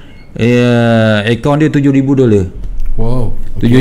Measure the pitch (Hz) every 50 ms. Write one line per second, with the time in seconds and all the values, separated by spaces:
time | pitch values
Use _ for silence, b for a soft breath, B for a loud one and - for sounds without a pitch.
0 | B B B B B B - - 113 120 123 123 123 120 120 120 117 117 117 113
1 | 110 110 107 104 101 113 120 113 131 147 143 151 156 147 135 147 139 143 135 135
2 | 131 135 143 131 131 117 104 98 90 85 - - - - - - - - - -
3 | 113 117 123 127 120 - - - - - - - - 117 123 131